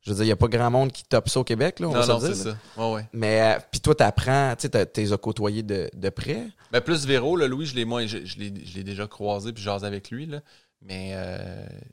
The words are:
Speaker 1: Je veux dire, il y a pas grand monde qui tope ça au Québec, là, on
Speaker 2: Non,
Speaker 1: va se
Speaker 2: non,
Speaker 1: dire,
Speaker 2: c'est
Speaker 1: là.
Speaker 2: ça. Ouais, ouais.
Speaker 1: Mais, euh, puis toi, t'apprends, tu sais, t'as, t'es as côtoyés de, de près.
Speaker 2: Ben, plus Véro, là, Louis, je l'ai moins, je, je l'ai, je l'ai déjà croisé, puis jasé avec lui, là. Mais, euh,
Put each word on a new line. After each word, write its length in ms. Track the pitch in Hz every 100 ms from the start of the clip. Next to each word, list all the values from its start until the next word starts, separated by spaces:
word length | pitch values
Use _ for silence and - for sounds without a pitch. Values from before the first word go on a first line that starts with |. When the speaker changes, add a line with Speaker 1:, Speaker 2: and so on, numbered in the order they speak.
Speaker 1:
Je 80 | -
veux 40 | 101
dire, 80 |
il 40 | 110
y 40 |
a 40 | 104
pas 100 | 120
grand 220 | 117 120
monde 220 | 127 135
qui 100 | -
tope 240 | - 120 -
ça 120 | 127
au 40 |
Québec, 360 | 127 113 151 -
là, 80 | 165
on 40 |
Speaker 2:
Non, 60 | 123
Speaker 1:
va 80 | 120
se 60 |
Speaker 2:
non, 60 | 117
Speaker 1:
dire, 160 | 135 95
Speaker 2:
c'est 80 |
Speaker 1:
là. 120 | 101 107 - -
Speaker 2:
ça. 60 |
Ouais, 120 | 113
ouais. 100 | 110 110
Speaker 1:
Mais, 280 | 113 107 110 110 110
euh, 20 | -
puis 80 | -
toi, 140 | -
t'apprends, 600 | 147 107 - 127 135 135 117
tu 60 |
sais, 60 | 143
t'as, 180 | 110 92
t'es 260 | - 104
as 40 | 101
côtoyés 480 | - 107 104 107
de, 260 | 107 98 85
de 140 | - 95
près. 360 | - - 175 233 - _
Speaker 2:
Ben, 100 | 123
plus 260 | 127 165 139
Véro, 300 | 135 127 180
là, 100 | 139
Louis, 180 | 131 156
je 80 |
l'ai 100 | 127
moins, 220 | 113 120 113
je, 120 | 104
je 140 | 92 92
l'ai, 140 | 101 98
je 120 | - 90
l'ai 80 |
déjà 220 | 98 98 104
croisé, 440 | - 104 101 104
puis 100 | 113
jasé 220 | 101 101 101
avec 240 | 101 -
lui, 160 | 117 160
là. 140 | 147 - _ _ _
Mais, 300 | 95 95 95
euh, 520 | 95 90 95 95 95 95 98 -